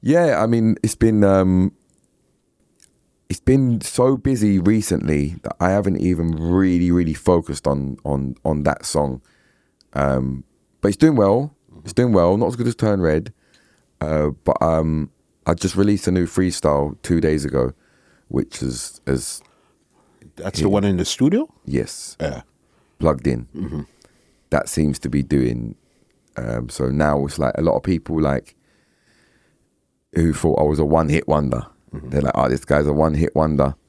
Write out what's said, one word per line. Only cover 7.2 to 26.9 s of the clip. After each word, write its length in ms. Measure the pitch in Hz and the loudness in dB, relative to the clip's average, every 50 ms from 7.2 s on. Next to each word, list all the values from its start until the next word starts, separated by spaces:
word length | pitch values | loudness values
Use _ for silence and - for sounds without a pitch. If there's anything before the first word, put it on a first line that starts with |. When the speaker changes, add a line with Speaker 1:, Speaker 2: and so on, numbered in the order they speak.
| - - 90 87 82 - 80 71 _ | 0 2 2 2 2 -2 -8 -4 _
Speaker 1:
on, 320 | 71 69 69 69 69 65 - _ | -2 -2 -2 -4 -6 -8 -10 _
on, 320 | 73 71 69 69 67 64 - _ | -6 -4 -4 -4 -6 -8 -6 _
on 180 | - 78 73 71 | -4 -2 0 0
that 240 | 73 71 - - | -2 -2 -2 -6
song. 340 | - - 73 73 69 65 64 _ _ _ _ _ _ _ _ _ _ _ _ _ _ - | -4 -2 -2 -2 -2 -4 -8 _ _ _ _ _ _ _ _ _ _ _ _ _ _ -4
Um, 520 | 67 71 69 67 65 65 65 67 67 - _ _ _ _ _ _ _ | -2 0 0 0 0 -2 -2 -6 -8 -12 _ _ _ _ _ _ _
but 80 | - 101 | -2 -2
it's 80 | 101 | 2
doing 200 | - - 160 151 | 4 4 4 6
well. 380 | 123 104 98 101 120 139 151 - _ _ _ | 6 4 4 4 2 0 -4 -8 _ _ _
Speaker 2:
Mm-hmm. 100 | - - - | -20 -20 -18
Speaker 1:
It's 80 | - - | -6 -2
doing 200 | - 123 123 113 | 0 2 4 4
well. 220 | 95 85 87 92 107 | 4 4 4 2 2
Not 80 | 120 | 0
as 100 | 85 120 | -2 -2
good 120 | 120 120 117 | -2 -2 -4
as 60 | 120 | -2
Turn 260 | - - 110 104 98 90 | 0 0 0 0 2 2
Red. 300 | 80 76 78 90 - - _ _ _ _ _ _ _ _ _ _ _ _ _ | 2 2 0 -2 -4 -16 _ _ _ _ _ _ _ _ _ _ _ _ _
Uh, 300 | 73 76 78 76 76 76 71 - _ | -6 -4 -2 0 0 -2 -4 -2 _
but, 120 | - - - - | -2 0 2 2
um, 480 | 82 82 80 80 80 78 78 76 - _ _ _ _ _ _ _ | 0 0 0 0 0 -2 -2 -4 -6 _ _ _ _ _ _ _
I 60 | - 85 | -4 -4
just 220 | 85 - 95 - | -2 -2 -4 0
released 300 | 95 101 104 104 95 - - | 0 2 2 2 0 0 -2
a 40 | 90 | 0
new 140 | 92 87 | 0 0
freestyle 720 | 82 - - 95 90 82 - - 80 73 71 71 73 71 - _ | -2 0 0 0 0 -2 -2 -2 0 0 0 -2 -4 -6 -10 _
two 180 | - 90 82 | 0 0 0
days 240 | 80 80 76 78 71 | 2 0 0 0 -2
ago, 280 | 73 64 69 64 64 65 _ _ _ _ _ _ _ _ _ _ _ | -2 -2 -2 -2 -2 -4 _ _ _ _ _ _ _ _ _ _ _
which 340 | - 65 - - - - 65 | -4 -4 -4 -4 -8 -8 -6
is, 380 | 65 62 58 - - - - _ | -6 -6 -6 -10 -14 -16 -16 _
is 360 | - 67 64 - - - - _ _ _ _ _ _ _ _ _ _ _ _ _ _ _ _ - - _ | -4 -4 -4 -4 -8 -12 -14 _ _ _ _ _ _ _ _ _ _ _ _ _ _ _ _ -20 -20 _
Speaker 2:
That's 240 | - 80 95 - - | -12 -12 -10 -4 -2
Speaker 1:
Yeah. 40 | - | 0
Speaker 2:
the 40 | 101 | 0
one 140 | 98 104 98 | 2 2 0
in 120 | 101 98 | 0 0
the 80 | 90 85 | 0 -2
studio? 480 | - - - 127 143 175 233 311 - _ _ _ | -4 -2 0 0 0 0 0 -4 -4 _ _ _
Speaker 1:
Yes. 500 | - 67 65 - - - - - - - _ | -6 -4 -4 -4 -4 -10 -14 -16 -16 -12 _
Speaker 2:
Yeah. 220 | - 76 69 64 - _ _ _ _ _ _ _ _ _ _ _ | -8 -8 -8 -10 -16 _ _ _ _ _ _ _ _ _ _ _
Speaker 1:
Plugged 260 | - 80 76 67 - | 0 0 0 0 0
in. 220 | 73 64 60 60 - _ | -2 -2 -2 -6 -10 _
Speaker 2:
Mm-hmm. 280 | 73 90 - - 76 71 _ _ _ _ _ _ _ _ _ _ _ _ _ | -10 -10 -8 -8 -10 -12 _ _ _ _ _ _ _ _ _ _ _ _ _
Speaker 1:
That 180 | - 71 - - | -4 -4 -2 -4
seems 280 | - - 78 76 69 - | -4 -2 -2 -2 -2 -4
to 100 | - 67 | -6 -4
be 120 | 64 71 69 | -2 -2 -2
doing, 520 | - - 69 65 62 58 58 58 57 - _ _ _ _ _ _ _ _ _ _ _ _ - | 0 0 0 0 0 -2 -4 -8 -10 -12 _ _ _ _ _ _ _ _ _ _ _ _ -10
um, 320 | 60 57 57 58 62 62 | -8 -6 -6 -6 -6 -8
so 180 | - - 67 | -6 -6 -4
now 380 | 64 | -2